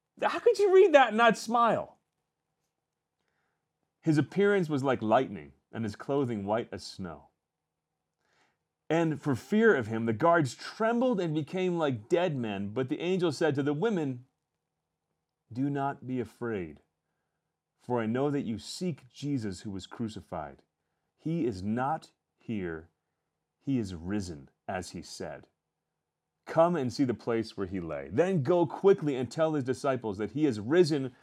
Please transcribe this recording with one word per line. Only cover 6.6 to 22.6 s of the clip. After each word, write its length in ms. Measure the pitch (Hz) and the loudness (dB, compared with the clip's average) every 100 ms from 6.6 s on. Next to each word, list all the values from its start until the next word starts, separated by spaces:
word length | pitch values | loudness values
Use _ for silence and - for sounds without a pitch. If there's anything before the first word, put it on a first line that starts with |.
| 113 | -2
as 120 | 98 | -10
snow. 460 | - - 92 73 - _ _ _ _ _ _ _ _ _ _ _ _ _ _ _ - | -14 -12 -12 -12 -18 _ _ _ _ _ _ _ _ _ _ _ _ _ _ _ -2
And 300 | 160 165 139 | 0 2 0
for 140 | 151 | -2
fear 400 | 123 - 214 226 | -2 0 4 6
of 120 | 151 107 | 4 2
him, 180 | 113 | -2
the 80 | 113 | -2
guards 420 | 110 165 170 135 | 2 4 4 2
trembled 640 | - - - 220 240 254 202 | -2 -12 -4 0 2 2 0
and 160 | 175 | -2
became 440 | 151 147 185 185 175 | -4 -4 -2 -2 0
like 300 | 151 120 101 | 0 -2 0
dead 260 | 175 180 139 | 2 2 -2
men. 320 | 113 98 101 | -4 -4 -6
But 220 | 110 131 | -4 -4
the 100 | - | -4
angel 320 | 170 190 175 | -2 0 0
said 220 | 135 160 | 0 0
to 80 | 147 | 0
the 100 | 139 | 0
women, 540 | 147 220 190 143 123 123 _ _ _ _ _ _ _ _ _ _ _ - | 0 -2 -2 -4 -6 -12 _ _ _ _ _ _ _ _ _ _ _ -12
"Do 200 | 117 143 | -4 -2
not 360 | 143 139 - 123 | -2 -4 -4 -6
be 140 | 127 | -6
afraid, 600 | 110 - 120 104 85 71 _ _ _ _ _ _ _ _ _ _ | -6 -6 -6 -4 -6 -12 _ _ _ _ _ _ _ _ _ _
for 160 | - 120 | -4 -2
I 60 | |
know 260 | 110 123 147 | 0 0 0
that 120 | 143 | 0
you 160 | 104 107 | -4 -8
seek 520 | - - 185 143 - | -10 -8 -6 -6 -12
Jesus 520 | - 143 139 107 90 | -10 -4 -4 -4 -8
who 80 | 110 | -10
was 160 | 95 - | -10 -10
crucified. 760 | - 113 98 - 87 73 65 _ _ _ _ _ _ | -8 -8 -8 -12 -10 -10 -14 _ _ _ _ _ _
He 300 | 151 165 123 | -6 -2 -2
is 160 | 92 | -4
not 480 | 101 117 135 160 - _ _ _ | -4 -2 -2 -4 -8 _ _ _
here. 540 | - 110 | -8 -6